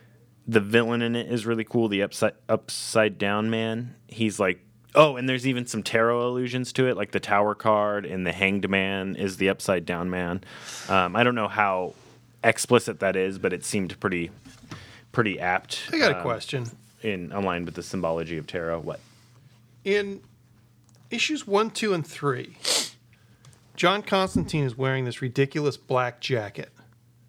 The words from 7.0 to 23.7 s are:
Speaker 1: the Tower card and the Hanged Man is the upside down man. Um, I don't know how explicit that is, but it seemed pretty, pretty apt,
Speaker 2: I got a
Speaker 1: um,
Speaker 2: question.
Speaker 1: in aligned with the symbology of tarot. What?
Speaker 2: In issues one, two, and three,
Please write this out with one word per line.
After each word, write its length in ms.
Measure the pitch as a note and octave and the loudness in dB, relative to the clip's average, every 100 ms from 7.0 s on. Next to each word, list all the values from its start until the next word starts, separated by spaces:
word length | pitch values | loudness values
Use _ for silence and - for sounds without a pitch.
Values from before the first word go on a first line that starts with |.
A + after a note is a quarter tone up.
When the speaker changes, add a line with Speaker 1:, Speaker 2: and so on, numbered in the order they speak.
| G#2+ | -2
Speaker 1:
the 80 | G2 | -2
Tower 340 | - G2+ G#2 | 4 4 4
card 520 | G#2 A2+ G#2+ G#2 G#2 F#2+ | 2 4 4 4 0 -2
and 200 | F#2 F2 | -2 -2
the 60 | |
Hanged 360 | F2+ F#2+ G2 F#2+ | 2 2 2 2
Man 460 | G2 F#2+ G2 F#2+ - | 2 2 -2 -4 -4
is 200 | G2 F2+ | -4 0
the 120 | F#2+ | 2
upside 340 | G2 - F#2 | 2 0 0
down 240 | E2 E2+ F2+ | 0 -4 -2
man. 340 | F2+ F2 F#2 - - - - - | -2 -2 -4 -8 -18 -14 -10 0
Um, 260 | F#2+ F2+ G#2 | 2 4 4
I 60 | |
don't 120 | B2 | 4
know 140 | A#2+ G2+ | 2 -2
how 460 | G#2+ G2+ F#2 F2+ - - - _ _ | 2 2 2 -4 -8 -20 -20 _ _
explicit 560 | A#2 - - B2 - F#2+ | 0 0 4 2 2 -2
that 160 | G2 F#2 | 0 0
is, 220 | F#2+ F#2+ | -2 0
but 140 | F#2+ | -2
it 120 | F2 | -2
seemed 340 | - G#2 F2+ - | -4 -4 -4 -4
pretty, 300 | G2+ F2 E2+ - - - - - - - - | -2 -2 -4 -10 -20 -20 -18 -18 -18 -20 -8
pretty 260 | - G#2+ F2+ | -2 0 0
apt, 420 | F2+ F#2 - - - | -2 -2 -4 -10 -6
Speaker 2:
I 60 | D#4+ | 2
got 140 | A3+ | 2
a 40 | F#2 | 2
Speaker 1:
um, 40 | |
Speaker 2:
question. 440 | C3+ A2 - C3+ A#2 - - _ | -4 -6 -6 -6 -6 -12 -20 _
Speaker 1:
in 280 | A2 F#2+ F2 | -6 -4 -6
aligned 340 | G2 F#2+ F2 E2+ | -2 -2 -2 -4
with 80 | |
the 80 | E2+ | -8
symbology 540 | - G2 E2 E2 E2 D#2+ | -8 -2 -2 -2 -4 -6
of 80 | D2 | -6
tarot. 340 | F2+ E2 E2 | -6 -4 -4
What? 200 | D#2 - - - _ - - _ _ _ | -6 -10 -14 -20 _ -20 -20 _ _ _
Speaker 2:
In 360 | G3 G#3 G3+ F#3+ - _ _ _ _ _ _ _ - | -2 -2 -2 -10 -18 _ _ _ _ _ _ _ -8
issues 360 | A#3 - D4+ - | -4 -2 -4 2
one, 240 | G3+ A3 | 2 2
two, 220 | - A3 | 0 0
and 140 | F3 - | 0 -2
three, 500 | - C#3+ B2+ - - - - - - _ _ _ _ - - _ | -4 -2 -2 -6 -6 -2 0 -2 -10 _ _ _ _ -20 -20 _